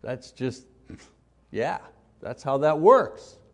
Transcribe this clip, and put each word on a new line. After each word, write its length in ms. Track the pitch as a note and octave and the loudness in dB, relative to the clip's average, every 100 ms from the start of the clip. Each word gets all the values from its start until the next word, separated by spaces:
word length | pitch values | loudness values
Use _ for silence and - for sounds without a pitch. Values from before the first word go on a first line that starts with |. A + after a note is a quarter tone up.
That's 300 | - B2+ - | -10 -12 -14
just, 360 | - B2+ - - _ _ F2+ - _ _ _ _ | -8 -8 -8 -18 _ _ -20 -20 _ _ _ _
yeah, 300 | G2+ B2+ - - - _ _ | -6 -6 -6 -12 -20 _ _
that's 220 | - B2 | -14 -10
how 160 | C#3+ C3+ | -4 0
that 200 | D3+ D#3 | 0 4
works. 600 | F3 C4 F#3 - - - _ | 6 6 4 -8 -20 -20 _